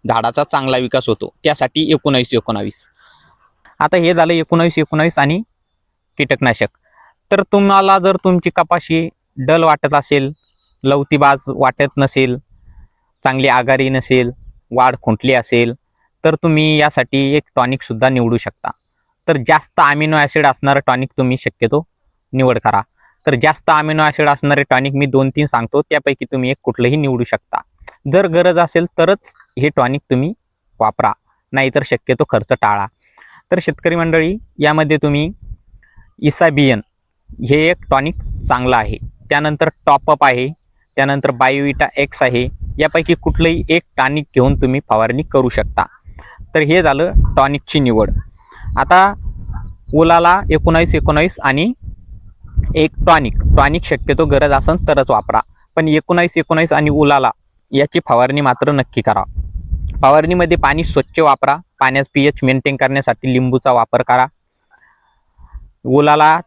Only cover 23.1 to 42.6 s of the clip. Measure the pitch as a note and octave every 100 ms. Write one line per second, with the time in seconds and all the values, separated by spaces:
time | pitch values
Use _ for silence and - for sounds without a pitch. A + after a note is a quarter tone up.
23.1 | _ - B2+ D3+ D3+ - D3+ D3+ D#3 D3+
24.1 | - D3 C#3+ C#3+ C#3+ C3+ C3 C#3 C#3 C#3+
25.1 | C3 C3+ D3 D3 A#2 A#2 C#3+ - D3+ C#3+
26.1 | C3+ C3+ C3 B2+ C3+ - A#2+ B2 D3 C#3
27.1 | B2 A#2+ A2 - - - _ - - C#3
28.1 | F3 F#3+ E3 F3 E3+ E3 E3+ F3 - E3+
29.1 | G3+ - - _ - D3 D3 B2 C#3 -
30.1 | B2+ D3+ A3+ _ _ _ - A2 - G#2
31.1 | - _ _ - C3+ C3+ C#3+ C3+ B2 -
32.1 | B2+ D3 A2+ - B2+ G#2+ G#2 G2 _ _
33.1 | _ - - - F3+ E3 D3 E3+ E3+ E3
34.1 | E3 D#3+ G#3+ - - D3 D#3 D3+ D3+ D3
35.1 | C#3+ D#3+ - - - _ - _ - -
36.1 | - D3 - E3+ D3 C#3 A2 - _ _
37.1 | _ - - A#2+ D3 D#3+ F3+ - C3+ D3
38.1 | - - - - B2 B2 A#2+ G#2+ A2 -
39.1 | - - D3 D3+ D3+ D#3 - - C#3 -
40.1 | C#3+ C#3 B2 C3 D#3+ _ _ _ - C3+
41.1 | C#3 C3+ B2 C3 C#3 C#3+ B2+ C#3+ - C3
42.1 | - B2+ B2 B2 -